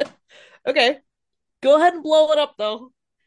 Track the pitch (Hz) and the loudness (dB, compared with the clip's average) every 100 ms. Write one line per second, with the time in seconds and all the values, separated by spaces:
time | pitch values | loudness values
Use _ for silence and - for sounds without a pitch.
0 | - _ _ _ _ _ - 269 240 - | -10 _ _ _ _ _ -6 -2 0 -2
1 | _ _ _ _ _ _ 262 302 339 349 | _ _ _ _ _ _ 2 4 2 0
2 | 302 311 311 302 285 - 214 226 254 _ | 0 2 2 0 -4 -6 -8 -8 -14 _
3 | _ _ | _ _